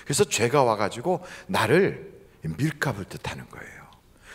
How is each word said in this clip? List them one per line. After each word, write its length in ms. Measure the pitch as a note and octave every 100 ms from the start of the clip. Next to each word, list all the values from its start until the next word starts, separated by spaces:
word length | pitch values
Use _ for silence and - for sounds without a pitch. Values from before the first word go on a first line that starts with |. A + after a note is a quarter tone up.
그래서 200 | - C#3+
죄가 400 | G#2 - A#2 C#3+
와가지고 600 | B2 G#2 G2+ G2+ F3 F3+ - - -
나를 680 | F#2 G2+ D#3+ G3 - - - - _
밀가부르듯 880 | D#2+ D#2 D3+ - - G2 F2+ - -
하는 180 | C2 B1
거예요. 380 | - - - - - _ _ -